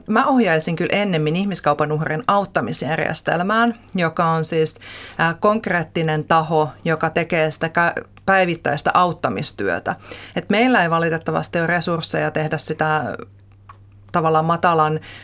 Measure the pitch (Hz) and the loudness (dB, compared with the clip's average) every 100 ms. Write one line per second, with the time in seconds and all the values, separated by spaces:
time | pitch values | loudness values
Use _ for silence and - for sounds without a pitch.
0 | - 214 277 262 196 160 175 160 175 196 | -2 0 4 4 4 2 0 -2 0 0
1 | 208 165 151 175 202 175 151 147 147 151 | 0 0 0 0 -2 0 0 0 0 -2
2 | 160 156 - 202 190 170 143 - - 160 | -2 -2 0 0 0 -2 -2 -4 -2 -2
3 | - 156 - 165 185 220 240 226 - 190 | -2 -2 -2 -2 0 2 0 -2 -6 -2
4 | 165 165 170 160 156 165 156 - - - | -2 0 0 2 0 0 0 -2 -10 -18
5 | - - 165 165 208 220 208 175 160 175 | -12 -2 -2 2 2 2 0 -2 -2 -2
6 | 160 156 147 165 156 160 151 - 165 160 | 0 0 2 2 4 2 0 -2 -2 0
7 | 160 170 160 170 156 - 160 175 170 - | 0 0 0 0 0 0 -2 0 0 -2
8 | - - - 190 180 165 - 143 - - | -10 -8 2 2 2 0 -2 -2 0 2
9 | 180 165 127 101 143 - 98 87 - - | 2 0 -4 -2 -4 -2 -2 -2 -4 -8
10 | - - - - - 208 254 233 170 165 | -10 -18 -8 -8 0 2 4 4 2 2
11 | 170 165 165 160 143 175 165 175 170 165 | 0 -2 -2 -4 -2 -2 0 0 0 -2
12 | - 160 151 156 156 156 - 156 156 156 | -2 -2 -2 -2 -2 -4 -4 -2 0 0
13 | 120 - - - - - - - - - | -2 -8 -14 -20 -20 -20 -20 -20 -20 -20
14 | - 175 160 160 160 165 180 165 156 156 | -6 -2 2 2 2 2 2 4 2 0
15 | - - | -8 -20